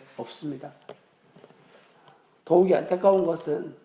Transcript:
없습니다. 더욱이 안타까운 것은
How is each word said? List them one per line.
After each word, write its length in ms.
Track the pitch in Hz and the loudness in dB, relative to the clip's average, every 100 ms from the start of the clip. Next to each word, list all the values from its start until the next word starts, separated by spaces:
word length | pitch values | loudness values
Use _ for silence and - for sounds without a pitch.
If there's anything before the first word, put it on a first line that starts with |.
| - - | -14 -14
없습니다. 560 | 120 - 151 135 143 - - - _ _ _ - - _ _ - _ _ _ _ _ _ - | -14 -12 -10 -10 -14 -20 -20 -20 _ _ _ -20 -20 _ _ -20 _ _ _ _ _ _ 2
더욱이 300 | 175 190 165 | 4 6 2
안타까운 500 | - 180 196 190 170 | 0 0 2 4 2
것은 520 | 165 - 147 165 - | -4 -4 -6 -6 -14